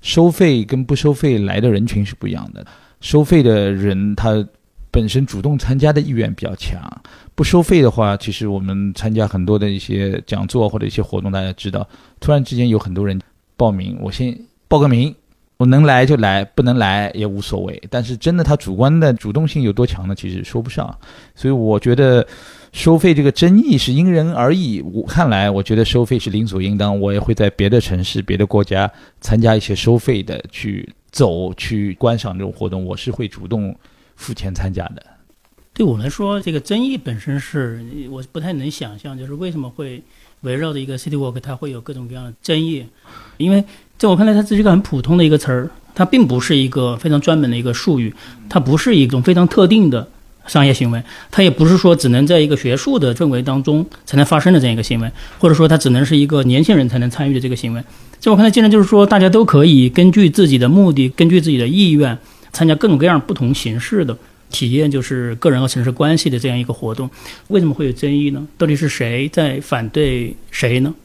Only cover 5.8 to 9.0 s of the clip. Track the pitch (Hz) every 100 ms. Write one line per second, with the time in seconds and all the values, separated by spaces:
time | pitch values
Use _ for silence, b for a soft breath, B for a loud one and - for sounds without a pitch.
5.8 | 151 151 147 120 110 101 - 92 - 92
6.8 | 78 - - b b - 151 180 165 185
7.8 | 127 120 107 101 - 98 107 98 95 98
8.8 | 101 92